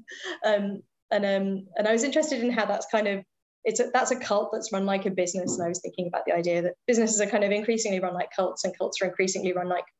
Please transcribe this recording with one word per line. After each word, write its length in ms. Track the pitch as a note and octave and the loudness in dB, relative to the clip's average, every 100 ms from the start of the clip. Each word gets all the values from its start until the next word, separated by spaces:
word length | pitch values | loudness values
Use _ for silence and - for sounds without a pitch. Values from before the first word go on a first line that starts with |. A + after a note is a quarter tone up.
| - - F#4+ E4 | -14 -14 -10 -2
um, 380 | G#3+ G#3 G3+ G3 - _ _ | 2 2 2 -4 -10 _ _
and, 140 | G#3 | 0
um, 420 | G3+ G3 G3 F#3+ - - | 2 2 2 -2 -4 -2
and 100 | G#3+ | 2
I 60 | |
was 120 | A3+ | 4
interested 380 | C#4 D#4 D4+ C4 | 4 2 2 0
in 80 | A#3+ | 0
how 160 | A3 G3 | 0 0
that's 200 | G3+ - | 0 0
kind 220 | A3 G#3 | 0 2
of, 160 | G3 - _ _ _ | -2 -6 _ _ _
it's 160 | A3+ G#3+ | -2 0
a, 100 | B3 | 2
that's 200 | B3 - | 2 2
a 60 | B3 | 0
cult 320 | - G#3 - | 0 0 0
that's 200 | - - | -4 -4
run 140 | G3 G3 | -2 0
like 200 | G3 G3 | 0 0
a 40 | |
business. 460 | F#3 F3+ F#3+ F3+ F3+ | 0 -2 -2 -4 -2
And 80 | |
I 40 | E3+ | -2
was 120 | F3 | -4
thinking 260 | F3+ - F3 | -6 -6 -4
about 180 | F3 | -4
the 80 | - | 0
idea 300 | E3+ E3+ E3+ | 0 2 0
that 120 | F3 - - | 0 -4 0
businesses 340 | A#3 A3 A3 | 2 2 2
are 60 | G3+ | 0
kind 180 | A3 | 2
of 60 | G3+ | 2
increasingly 500 | G#3 A3 A3+ A3 F#3 | 2 0 0 0 -2
run 140 | F3+ | -2
like 160 | F3 - | -4 -4
cults, 300 | - F#3 - | -2 -2 -2
and 120 | F#3 F3+ | -6 -4
cults 240 | - - | -4 -2
are 60 | F#3 | -2
increasingly 460 | - F#3+ F#3+ F#3 | 0 0 0 -2
run 160 | F3+ F3+ | -2 -2
like 160 | F3+ - _ | -2 -4 _